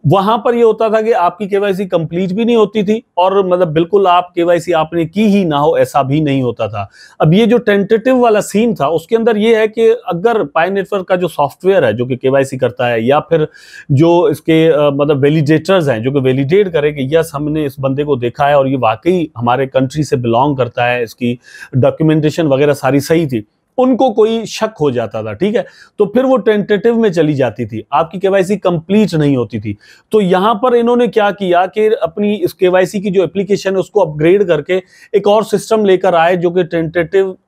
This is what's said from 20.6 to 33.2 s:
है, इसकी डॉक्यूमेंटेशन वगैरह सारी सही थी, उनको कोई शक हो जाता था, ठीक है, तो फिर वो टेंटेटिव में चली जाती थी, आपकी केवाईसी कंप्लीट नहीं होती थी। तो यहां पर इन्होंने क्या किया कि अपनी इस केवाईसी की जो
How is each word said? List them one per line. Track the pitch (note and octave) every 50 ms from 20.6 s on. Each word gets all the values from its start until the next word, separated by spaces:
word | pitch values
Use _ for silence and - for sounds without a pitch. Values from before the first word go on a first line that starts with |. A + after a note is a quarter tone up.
| B2 A#2+ - - A#2+
है, | A#2+ B2 B2
इसकी | A#2+ A2 - _ B2 A#2+ B2 B2 _ - - - - - -
डॉक्यूमेंटेशन | C3 B2 C#3 C3 - D#3+ D#3 D#3 D#3+ C#3+ D3+ D3 - E3
वगैरह | D3+ C3+ C3 D3 D3
सारी | C#3+ C3+ - C3 C#3 C#3+
सही | C3+ - E3 E3 E3+
थी, | C#3 B2+ A2 G#2 _ _ _ _ _ _ -
उनको | B3+ B3+ C4 G#3 C4 C4
कोई | G#3 A3+ G#3+ A3 A3+ A3+ A3
शक | F#3 - - A3 A3 A3 -
हो | D3+ C#3+
जाता | B2 A#2+ A2+ G#2 - A2+
था, | G#2+ A2
ठीक | G#2+ G2+ F3+ G#3 G#3
है, | A3 - - - - - _ _ _
तो | G#3
फिर | G3 G3+ A#3+ C4
वो | C4 C4
टेंटेटिव | B3 - A3 G#3+ G#3 F#3 - G#3 G3 - A#3 A#3 A3+
में | A3+ G#3+
चली | E3+ E3+ D#3+ D3+ D3+
जाती | C3 C3+ A#2+ G#2+ - A#2+
थी, | G#2 A2+ A2 G#2+ _
आपकी | - D3 D#3+ D#3+ - F#3+
केवाईसी | F3 F#3+ G3 G3 F#3 F3 G#3+
कंप्लीट | G3+ _ F#3 F3 D#3+ D#3+ - G3 G#3+ G#3+ F3 E3+
नहीं | D#3+ D3+ C#3+ C#3
होती | B2+ A#2 G#2+ - A2
थी। | G#2 A2 G2+ _ _ - - _ _ _
तो | - G#3+
यहां | G#3 F3+ F#3 F#3 F#3+ G#3+ A#3
पर | G3+ A#3 B3+ A#3+
इन्होंने | A#3+ A#3 A#3 A#3+ A#3+ B3 A3
क्या | - A3 G#3 G#3
किया | G3 - G3+ F3+ F3 E3+ F#3
कि | F#3 - G#3+ G#3+
अपनी | G#3+ G#3+ - - D#3+ - - G#3 G#3 G#3
इस | G3+ E3+ F3
केवाईसी | - _ F#3+ F#3 F3+ F#3 F#3 F3 - G#3
की | F#3 G#3
जो | F3 G3